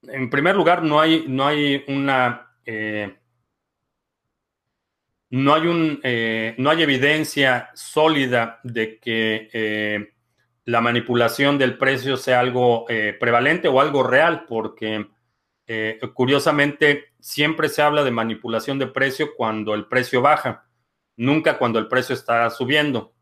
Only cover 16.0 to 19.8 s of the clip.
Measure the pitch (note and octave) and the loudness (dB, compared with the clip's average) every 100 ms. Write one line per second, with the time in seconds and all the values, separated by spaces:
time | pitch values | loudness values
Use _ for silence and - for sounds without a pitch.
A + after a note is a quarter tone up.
16 | B2+ - B2+ C#3 C#3+ D3 C#3+ D3 D3+ C#3+ | -12 -2 0 2 2 2 0 2 0 0
17 | - _ - - D3 D#3 D#3 D3 D3 D3 | -4 _ -14 -2 -2 0 -4 2 2 2
18 | C#3 A#2 A2+ A2 A#2+ A2+ A2+ C#3 C3 C3+ | 0 0 -4 -6 -4 -6 -4 -4 -4 -2
19 | C3+ C3 D3+ - A#2 A2 G#2+ G#2+ | -2 -2 -8 -4 -4 -2 -4 -6